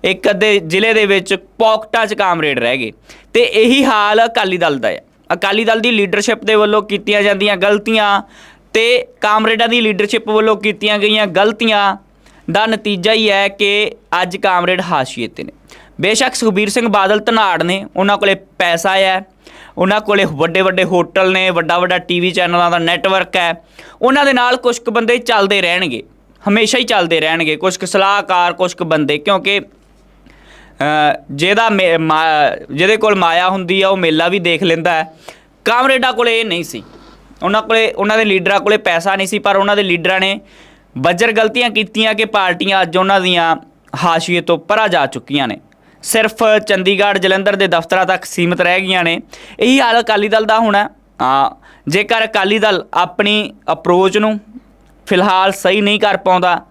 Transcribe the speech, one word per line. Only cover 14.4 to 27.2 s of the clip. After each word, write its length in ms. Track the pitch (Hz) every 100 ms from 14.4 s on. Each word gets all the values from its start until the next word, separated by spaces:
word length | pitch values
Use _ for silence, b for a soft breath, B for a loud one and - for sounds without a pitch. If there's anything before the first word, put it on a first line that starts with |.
| 202 180 175 180
ਹਾਸ਼ੀਏ 460 | 175 160 127 - 113
'ਤੇ 160 | -
ਨੇ। 80 | - - _ B B -
ਬੇਸ਼ੱਕ 340 | 180 220 262 -
ਸੁਖਬੀਰ 340 | 226 190 208
ਸਿੰਘ 180 | 247 233
ਬਾਦਲ 320 | 202 190 214
ਧਨਾੜ 440 | 208 226 202 170
ਨੇ, 220 | 175 190 196 -
ਉਹਨਾਂ 220 | 202 202
ਕੋਲੇ 180 | 202 190
ਪੈਸਾ 640 | - _ 175 170 196 190
ਹੈ, 280 | 190 185 196 _ B B B B
ਉਹਨਾਂ 240 | 180 208
ਕੋਲੇ 240 | 208 202 185
ਵੱਡੇ 360 | 147 165 180
ਵੱਡੇ 220 | 190 180
ਹੋਟਲ 480 | 175 175 170 190 190
ਨੇ, 180 | 185 185
ਵੱਡਾ 300 | 175 165 175
ਵੱਡਾ 180 | 180 180
ਟੀ 220 | 175 180
ਵੀ 120 | 180
ਚੈਨਲਾਂ 400 | 175 175 175 175
ਦਾ 60 | 175
ਨੈੱਟਵਰਕ 580 | 165 175 190 190 180 190
ਹੈ, 180 | 170 165 B B B B
ਉਹਨਾਂ 240 | 247 277 285
ਦੇ 80 |
ਨਾਲ 240 | 262 247 247
ਕੁਛ 240 | 247 240
ਕੁ 100 | -
ਬੰਦੇ 260 | 226 226 247
ਚੱਲਦੇ 440 | 240 226 196 202
ਰਹਿਣਗੇ, 420 | 180 175 180 117 - _ _ _ -
ਹਮੇਸ਼ਾ 320 | 208 220 262
ਹੀ 40 |
ਚੱਲਦੇ 380 | 233 214 180 165